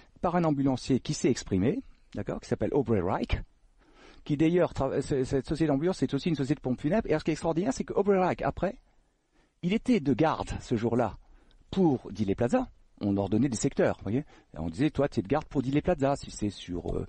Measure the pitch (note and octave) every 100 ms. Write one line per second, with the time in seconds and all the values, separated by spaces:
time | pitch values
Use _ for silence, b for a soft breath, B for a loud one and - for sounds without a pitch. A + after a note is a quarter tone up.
0 | B - F3+ F3 D#3+ C#3 C#3 B2+ - B2+
1 | - D3+ E3 A#2+ - F#2+ G#2 A3+ - -
2 | _ A#2 G#2 E2+ - - G#2+ - A#2 G#2+
3 | F2 C3+ - - - _ _ _ B B
4 | B B - C#3+ D#3+ F3 D#3+ - C3+ G#2
5 | C3 C#3+ C3 C3+ - D3+ D#3+ C#3 E3 F#3
6 | C3 C#3 F3 D3+ C3 D3 C3 B2 D3 G#3+
7 | - D#3 - D3+ E3+ D#3 G#3 - - -
8 | G3+ G3 F#3 B2 - - F3+ - _ _
9 | _ _ _ _ _ _ F3 G#3+ - A#3
10 | C#3+ A#2+ D#3 C3 G2 G2 - A#2+ A2+ A#2
11 | A2+ - b b b b - - F3 B2+
12 | - G2 G2 F#2+ A#2+ B3+ B3+ - _ -
13 | G#2 G2 G2 G#2+ C#3 A2 C#3+ - D#3 F2+
14 | F#2+ A#2 D3+ b b - E2 D#2+ D3 -
15 | C#3 - F#2+ C#3 - D3 B2 C#3+ E3 E3
16 | C3+ C#3 - - G#2 - - F2 - F2